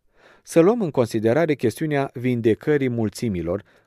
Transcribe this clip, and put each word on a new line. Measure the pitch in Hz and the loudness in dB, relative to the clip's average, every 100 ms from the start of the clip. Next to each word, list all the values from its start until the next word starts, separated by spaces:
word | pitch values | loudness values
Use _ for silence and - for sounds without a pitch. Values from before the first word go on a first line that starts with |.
| _ _ _ _ | _ _ _ _
Să | - 170 | 0 4
luăm | 170 240 | 4 2
în | 175 | 0
considerare | 131 117 113 110 131 170 143 | 0 0 0 2 2 0 0
chestiunea | 117 - 156 143 139 | -2 -2 -4 -2 -4
vindecării | 127 123 120 113 107 - 147 135 | -4 -4 0 2 0 0 0 0
mulțimilor, | 117 107 - 120 90 82 101 - _ | -2 -4 -4 -4 -4 -4 -6 -8 _